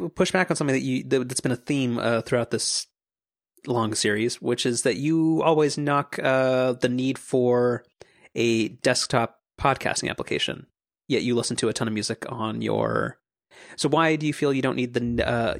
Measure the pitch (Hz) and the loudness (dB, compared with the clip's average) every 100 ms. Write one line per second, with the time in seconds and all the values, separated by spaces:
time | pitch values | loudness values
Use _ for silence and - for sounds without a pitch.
0 | 175 - 185 190 180 160 147 135 135 127 | -6 -2 0 0 0 0 0 0 0 -4
1 | 127 135 123 131 135 123 - 143 123 120 | 0 -2 0 -2 -2 -2 -2 -2 0 0
2 | 113 113 - 123 117 110 - - - _ | 0 0 0 -2 0 -2 -2 -4 -6 _
3 | _ _ _ _ _ _ - 120 110 107 | _ _ _ _ _ _ -4 0 0 0
4 | 110 104 117 - 120 120 127 120 131 110 | 0 0 0 -2 -2 0 0 0 0 0
5 | 147 160 160 160 156 156 151 143 143 143 | 0 2 2 2 4 4 2 0 0 0
6 | 135 - 143 131 131 127 127 123 127 123 | -2 -2 0 2 2 2 2 0 0 0
7 | 131 135 - 131 123 123 123 120 - _ | -2 -4 -2 2 4 4 2 0 -6 _
8 | - _ - - 117 113 110 - 135 123 | -20 _ -10 -2 2 2 0 0 0 0
9 | - 127 117 - _ - 143 131 - - | 0 0 0 -6 _ -2 0 0 -2 -2
10 | - - - - - - - _ _ _ | -4 -6 -4 -2 -2 -6 -14 _ _ _
11 | - 123 117 117 - 120 113 - 113 107 | -2 0 2 0 0 -2 -2 -2 -2 -2
12 | 101 113 - 113 110 113 110 - - - | -4 -6 -8 -6 -6 -4 -2 0 0 0
13 | - - _ _ _ - - - 147 151 | -2 -6 _ _ _ -20 -18 -4 0 4
14 | 160 156 151 143 143 135 131 123 123 120 | 4 2 -2 -2 0 0 0 -2 -2 -2
15 | 120 120 - 120 113 - | -2 0 0 0 -2 -2